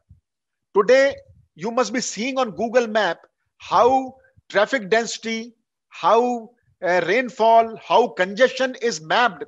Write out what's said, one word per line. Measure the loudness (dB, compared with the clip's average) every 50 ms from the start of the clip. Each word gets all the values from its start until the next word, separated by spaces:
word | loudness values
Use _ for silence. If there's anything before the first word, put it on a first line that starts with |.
| _ _ -20 _ _ _ _ _ _ _ _ _ _ _ _
Today, | 0 2 4 4 4 4 2 -2 -6 -12 _ _ _ _ _ _
you | -12 -10 -6
must | -4 -2 -4 -2 -4
be | -6
seeing | -6 -6 -8 -8 -8 -6 -4 -4
on | -4 -4 -4
Google | -6 -8 -2 0 0 0
Map | 0 -2 -2 -2 -2 -4 -6 _ _ _ _ _ _ _ _
how | -10 -2 2 2 4 4 2 0 -2 -4 -12 _ _ _ _ _ _ _
traffic | -2 0 0 0 0 -4 -2 0
density, | 0 0 0 -2 -8 -10 -8 -8 -8 -8 -10 -12 -16 _ _ _ _ _ _ _
how, | -16 -2 2 2 4 4 4 2 -2 -6 -8 -14 _ _ _ _ _ _ -4
uh, | 0 0 0 0
rainfall, | 0 -2 -2 -2 -4 -4 0 2 4 6 4 4 2 -2 -10 -6
how | 0 2 2 2
congestion | 2 0 -2 -4 -4 2 2 2 2 2 -2 -4 -6 -4 -4
is | -4 -4 -4 -6 -4
mapped | -2 0 2 2 0 -2 -4 -12